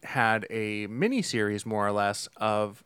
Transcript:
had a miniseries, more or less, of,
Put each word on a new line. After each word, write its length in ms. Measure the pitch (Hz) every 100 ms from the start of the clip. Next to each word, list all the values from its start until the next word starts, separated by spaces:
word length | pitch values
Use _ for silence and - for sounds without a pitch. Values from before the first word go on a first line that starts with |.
had 420 | - 135 113 110 -
a 380 | 110 107 107 101
miniseries, 760 | 117 208 262 - 120 104 104 113
more 200 | 107 101
or 40 |
less, 360 | 104 101 101 - -
of, 460 | 110 107 104 104